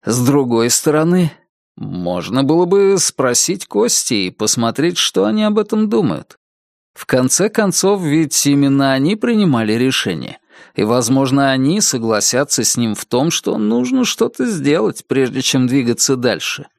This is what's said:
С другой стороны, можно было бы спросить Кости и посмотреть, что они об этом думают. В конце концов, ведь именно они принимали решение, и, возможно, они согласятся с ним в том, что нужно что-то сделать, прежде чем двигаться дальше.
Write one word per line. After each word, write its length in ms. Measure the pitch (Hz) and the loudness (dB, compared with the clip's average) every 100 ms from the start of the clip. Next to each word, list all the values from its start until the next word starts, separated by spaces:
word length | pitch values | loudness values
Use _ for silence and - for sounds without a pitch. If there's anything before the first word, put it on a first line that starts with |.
С 220 | - 120 123 | -2 0 2
другой 440 | 143 127 117 120 | 2 2 0 2
стороны, 640 | - - 151 160 180 165 - _ _ _ - | 0 2 2 2 2 0 -4 _ _ _ -14
можно 680 | 98 90 87 90 85 123 | -10 -8 -6 -6 -4 -2
было 200 | 139 160 | 2 2
бы 320 | 180 196 196 196 | 2 2 4 2
спросить 680 | - - 131 123 - 104 - | -2 -2 0 0 -2 -4 -4
Кости 480 | 101 113 - - | -2 0 0 -2
и 160 | 110 92 | -2 -4
посмотреть, 680 | - 107 - 117 113 165 175 | -4 -2 0 -2 0 -2 -2
что 280 | - - | -2 0
они 180 | 202 214 | 0 0
об 140 | 214 214 | 0 0
этом 300 | 208 214 214 | 0 -2 0
думают. 460 | 226 156 76 - - _ _ _ _ _ | 0 0 -4 -10 -20 _ _ _ _ _
В 120 | - - | -20 -2
конце 420 | 127 127 - 202 | 0 2 0 0
концов, 540 | 214 202 - 190 202 | 0 0 0 0 0
ведь 440 | 170 151 156 - 143 | 0 0 0 0 2
именно 460 | 143 139 139 139 | 2 2 2 2
они 240 | 135 143 214 | 0 0 0
принимали 560 | 240 226 196 123 107 | 0 2 2 2 0
решение, 680 | 113 127 127 - 82 62 - _ - - | 0 0 0 -4 -6 -8 -16 _ -20 -12
и, 80 | - | -4
возможно, 680 | 104 123 113 131 135 139 139 | 0 0 2 2 2 2 2
они 300 | 131 135 196 | 2 0 0
согласятся 840 | - 127 113 107 - 123 143 - | -2 -2 -2 0 0 -2 -2 -2
с 120 | 110 - | -2 0
ним 180 | 117 | -2
в 100 | 101 - | -4 -2
том, 240 | 120 156 | 0 0
что 260 | - - 175 | -2 -4 -2
нужно 480 | 214 233 247 262 | 0 0 0 0
что-то 400 | 240 - 240 - 247 | -2 -2 -4 -2 -4
сделать, 600 | 190 139 156 208 - - | -2 0 0 0 -4 -4
прежде 340 | 127 131 127 | 0 0 -2
чем 260 | 127 135 127 | 0 0 2
двигаться 500 | 135 120 113 - 131 | 2 0 0 0 0
дальше. 500 | 123 90 - - - | 0 -2 -6 -10 -14